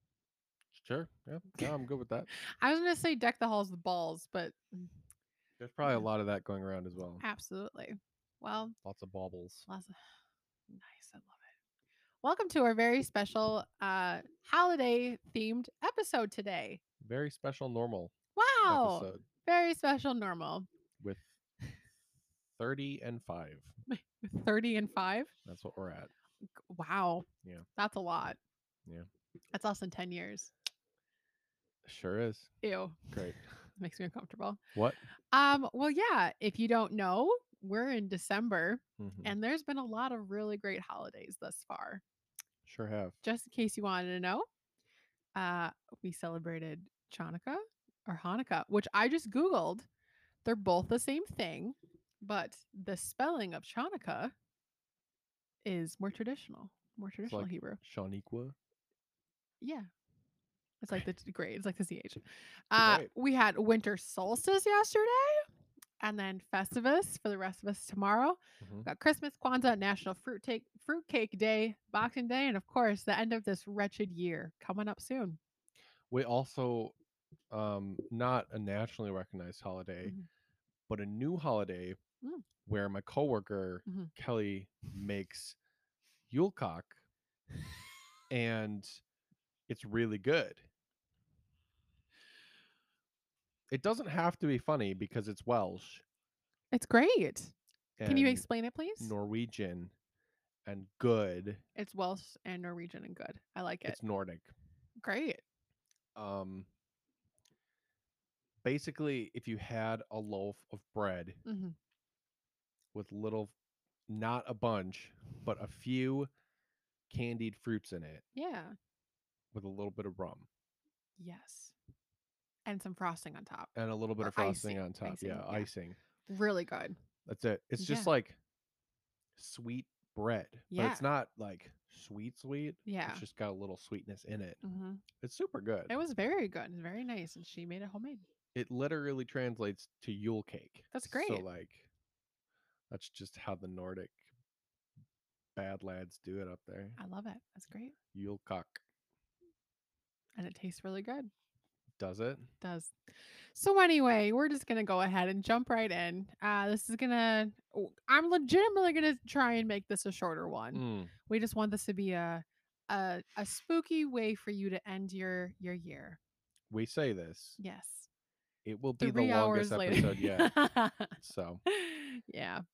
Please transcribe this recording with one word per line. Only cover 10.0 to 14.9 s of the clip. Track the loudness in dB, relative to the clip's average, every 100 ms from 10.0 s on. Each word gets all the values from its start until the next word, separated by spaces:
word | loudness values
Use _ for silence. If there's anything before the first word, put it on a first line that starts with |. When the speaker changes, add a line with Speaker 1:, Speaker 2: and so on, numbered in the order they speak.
| -20 -20 _ _
Speaker 2:
<sighs> | _ _ _
nice, | -20 -20 -20 -20
I | -20
love | -20
it. | _ -20 _ _ _ _ _ _ _
Welcome | 2 2 2
to | 6
our | 6
very | 6 6 4
special, | 2 0 0 2 2 0 -4 -4
uh, | -2 0 0 -2 -8 _ 2
holiday-themed | 6 6 6 4